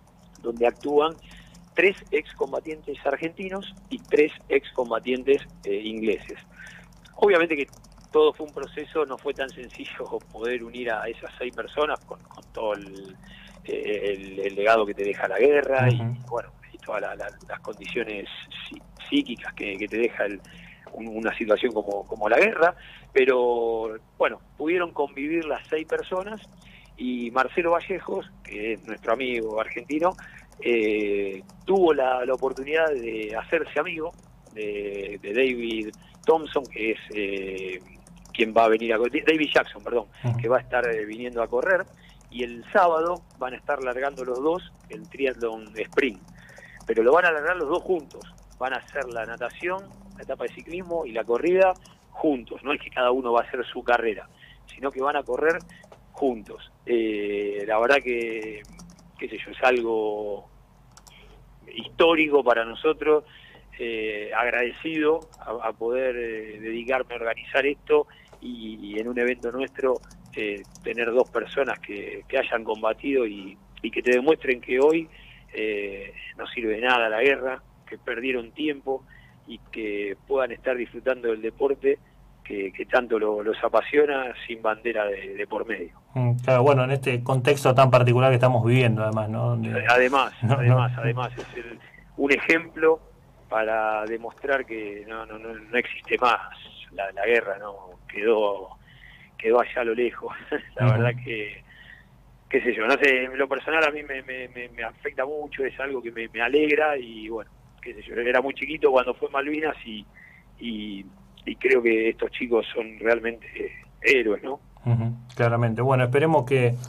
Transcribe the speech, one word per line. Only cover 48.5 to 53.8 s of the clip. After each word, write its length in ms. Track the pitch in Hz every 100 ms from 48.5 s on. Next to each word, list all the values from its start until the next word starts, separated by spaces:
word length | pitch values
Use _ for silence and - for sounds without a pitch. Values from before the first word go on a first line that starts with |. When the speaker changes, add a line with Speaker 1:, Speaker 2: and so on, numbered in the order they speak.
| -
Speaker 1:
van 140 | 127
a 40 | 123
hacer 280 | - 147 127
la 200 | 117 113
natación, 580 | 117 120 - 175 185 196 - - -
la 60 |
etapa 220 | 123 135
de 100 | 120
ciclismo 500 | - 131 175 180 170
y 80 | 147
la 120 | 113
corrida 500 | 110 117 165 185 190 185 - - _
juntos, 520 | - 160 135 113 -
no 80 | 131
es 80 | 147
que 80 | -
cada 220 | - 123
uno 200 | 127 123
va 80 | 117
a 20 |
hacer 180 | - 131 113
su 180 | 127